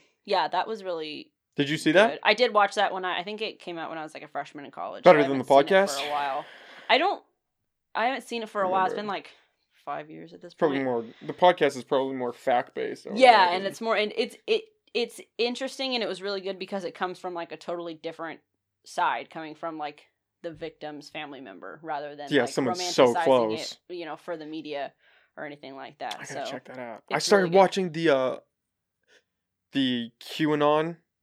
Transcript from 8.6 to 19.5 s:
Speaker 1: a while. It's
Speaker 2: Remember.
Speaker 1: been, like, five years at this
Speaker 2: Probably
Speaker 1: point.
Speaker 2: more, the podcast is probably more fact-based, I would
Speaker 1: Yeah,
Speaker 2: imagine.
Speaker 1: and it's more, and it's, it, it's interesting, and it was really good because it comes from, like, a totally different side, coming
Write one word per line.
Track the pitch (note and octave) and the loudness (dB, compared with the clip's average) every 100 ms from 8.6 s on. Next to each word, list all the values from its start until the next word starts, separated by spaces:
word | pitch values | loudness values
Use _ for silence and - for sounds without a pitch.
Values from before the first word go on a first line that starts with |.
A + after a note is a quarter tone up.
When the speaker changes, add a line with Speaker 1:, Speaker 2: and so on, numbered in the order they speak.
Speaker 1:
a | F#3 | 0
while. | F#3+ F#3 | 2 0
It's | |
Speaker 2:
Remember. | - G#3 | -2 -6
Speaker 1:
been, | |
like, | F3+ - - _ _ _ _ - | -8 -10 -20 _ _ _ _ -10
five | D3 D3+ | -10 -10
years | D#3+ E3 | -16 -18
at | F3 | -20
this | F3 | -20
Speaker 2:
Probably | - E3 C3+ | 0 0 2
Speaker 1:
point. | C3 | 0
Speaker 2:
more, | A#2+ A2+ - | -2 -4 -10
the | D3+ | -12
podcast | C#3+ F3+ F3 D3 C3+ | 4 4 6 2 0
is | A#2+ | -2
probably | C#3 C3+ C3+ | -2 0 -4
more | B2 | -6
fact-based, | A#2+ - B2 B2 - B2 - - | -4 0 0 0 -6 -6 -8 -8
I | |
would | G#3 | 6
Speaker 1:
Yeah, | B3+ A3 | 8 8
Speaker 2:
imagine. | F3+ F3+ | 6 2
Speaker 1:
and | G3 | -4
it's | C#3+ | -4
more, | A3+ G3+ | -2 0
and | G#3 - | 0 -2
it's, | A#3+ - - | -6 -6 -2
it, | A3 - _ _ | -2 -4 _ _
it's | A3 A#3 - - - | -6 -6 -8 -12 -4
interesting, | A#3+ B3 C4 - C4+ B3 | -4 -4 -8 -6 -4 -4
and | |
it | A3+ | -4
was | F3 | -6
really | G3 G3 | -6 -6
good | F#3+ F#3 | -6 -8
because | F#3 G3 | -8 -8
it | F3 | -8
comes | - F#3 F3+ | -6 -8 -8
from, | F#3 | -10
like, | F3 E3+ | -10 -10
a | D#3 | -12
totally | - F3 E3+ | -10 -8 -10
different | D#3+ E3 D#3+ E3 - _ _ _ _ - | -10 -12 -10 -12 -14 _ _ _ _ -10
side, | - E3 A#2+ C3 | -2 -2 -2 -6
coming | F3 D#3 | -12 -14